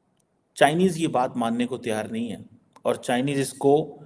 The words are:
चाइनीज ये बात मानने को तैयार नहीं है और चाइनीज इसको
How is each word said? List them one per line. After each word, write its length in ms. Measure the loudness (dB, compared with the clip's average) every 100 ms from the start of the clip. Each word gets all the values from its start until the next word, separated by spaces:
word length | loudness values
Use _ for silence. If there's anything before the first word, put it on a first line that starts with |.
| _ _ _ _ _ 4
चाइनीज 420 | 4 6 2 2
ये 100 | -2
बात 300 | 0 -2 -2
मानने 280 | -2 0 -2
को 120 | -4
तैयार 340 | -4 -4 -4
नहीं 180 | -6 -6
है 300 | -8 -14 -20 _ -8 -4
और 100 | -2
चाइनीज 440 | 0 0 0 -2
इसको 600 | -4 0 4 4 2 -10